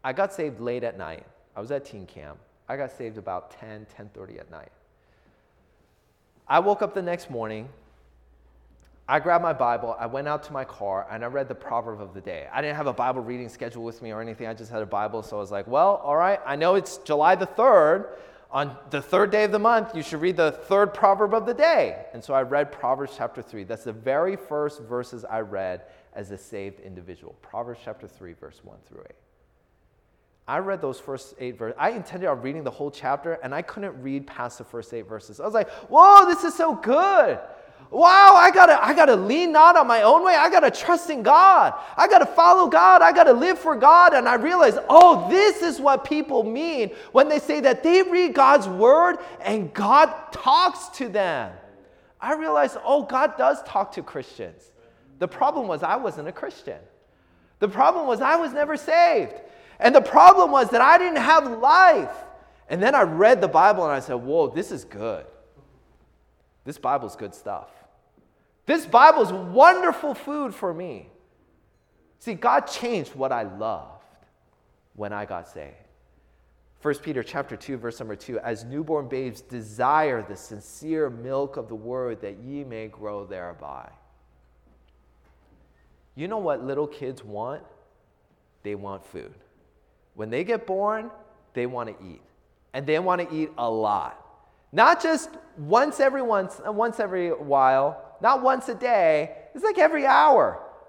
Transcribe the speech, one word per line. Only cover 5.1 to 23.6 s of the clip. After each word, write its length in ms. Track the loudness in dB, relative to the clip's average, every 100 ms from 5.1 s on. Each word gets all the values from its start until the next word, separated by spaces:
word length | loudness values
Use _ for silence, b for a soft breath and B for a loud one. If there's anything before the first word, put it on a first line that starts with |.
| _ _ _ _ _ _ _ _ _ _ _ _ _ -4
I 140 | -2
woke 220 | 0 -4
up 120 | -6
the 80 | -8
next 280 | -10 -12 -12
morning. 380 | -12 -12 -14 -18 _ _ _ _ _ _ _ _ _ _ _ _ _ -6
I 100 | -4
grabbed 240 | 0 -2
my 100 | -2
Bible, 440 | -4 -4 -4 -8 -10
I 80 | -10
went 220 | -10 -10
out 160 | -10
to 80 | -12
my 120 | -14
car, 440 | -14 -12 -10 -10 -10
and 140 | -14
I 20 | -10
read 220 | -10 -10
the 80 | -14
proverb 440 | -10 -10 -10 -16
of 140 | -18
the 60 | -18
day. 280 | -16 -16 -12
I 100 | -10
didn't 140 | -10 -8
have 100 | -8
a 60 |
Bible 280 | -6 -6 -6
reading 280 | -12 -14 -16
schedule 340 | -16 -16 -14
with 180 | -16 -16
me 120 | -16
or 100 | -14
anything. 240 | -14 -14 -16
I 80 |
just 160 | -16 -14
had 100 | -12
a 60 | -8
Bible, 380 | -8 -8 -10
so 120 | -12 -14
I 40 |
was 100 | -10
like, 160 | -12 -6
"Well, 340 | -2 0 -2
all 120 | -4 -2
right, 240 | -2 -4 -6
I 80 |
know 220 | -4 0 -2
it's 220 | -4 -18
July 360 | -6 0 2
the 100 | 0
third. 720 | -2 0 4 4 4 0 -4 B B B B
On 240 | -8 -8 -12 -10
the 120 | -10
third 280 | -2 0 0
day 120 | 0
of 80 | 0
the 80 | 0
month, 360 | 0 0 -2
you 80 | -12
should 180 | -10 -6
read 160 | -4 0
the 160 | -2
third 420 | -2 -2 0 0
proverb 400 | 0 0 0 -2
of 120 | -2 -4
the 60 |
day." 540 | -2 0 0 -2 -8 -18
And 80 | -20
so 100 | -4
I 100 | -4
read 280 | -2 -4 -6
Proverbs 420 | -6 -6 -6 -8
chapter 280 | -10 -12 -12
three. 220 | -18 -18